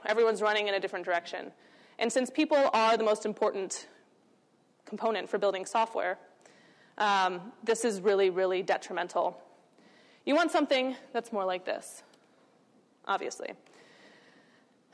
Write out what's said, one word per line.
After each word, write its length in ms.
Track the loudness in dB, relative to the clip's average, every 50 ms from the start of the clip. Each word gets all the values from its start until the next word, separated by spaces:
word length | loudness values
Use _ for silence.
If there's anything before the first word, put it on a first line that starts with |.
| -4
Everyone's 360 | 0 2 4 4 4 4 2
running 280 | 0 2 2 2 0 0
in 60 | 0
a 60 | 0
different 240 | -2 -4 -6 -6 -2
direction. 480 | -2 -2 -2 -2 -6 -10 -10 -10 -12 -16 _ -20 -20 -20 -20 -20 -20 -6 -4
And 140 | -4 0
since 180 | 0 0 0 0
people 400 | 0 0 2 4 4 4 4 4
are 240 | 4 4 4 4 4
the 80 | 4 4
most 220 | 2 0 0 -2
important 600 | -6 -2 0 0 0 0 -2 -6 -6 -8 -12 -12 -16 -20 -20 _ _ _ _ _ _ _ _ _ _ _ _ _ _ _ _ _
component 440 | -14 -8 -2 0 0 0 0 -2 -4
for 100 | -2 0
building 280 | 0 0 0 -2 -6
software, 520 | -2 0 0 0 0 -2 -4 -4 -4 -4 -6 -10 -20 _ _ _ -20 -20 -20 -20 -20 _ _ _ _ _
um, 560 | 0 2 2 4 4 2 2 0 -4 -8 -14 -16 -6 -2
this 200 | 0 0 2 0
is 160 | -2 -2 0
really, 300 | 2 2 4 4 4 4
really 320 | 4 2 2 2 0 0
detrimental. 800 | 0 0 -2 -2 -2 -6 -6 -6 -6 -2 -2 -2 -2 -2 -4 -8 -16 -20 -20 _ _ _ _ _ _ -20 _ -20 -20 -20 -20 _ _
You 120 | 2 2
want 160 | 4 4 4
something 440 | 2 0 2 2 2 0 0 -2 -4 -8 -12 -6
that's 200 | -6 -6 -6 -4
more 120 | -4 -2 -2
like 200 | -2 -2 -4 -4
this, 380 | -6 -6 -6 -8 -14 -18 -20 -20 _ -20 _ _ _ _ _ _ _ _ _ _ _ _ _ _ _ _ _ -6
obviously. 460 | -4 -4 -4 -4 -8 -8 -10 -12 -12 -12 -16 _ -20 -20 -20 -20 -20 -20 -20 -20 -20 -20 -20 -20 -20 -20 -20 _ _ _ _ _ _ _ _ _ _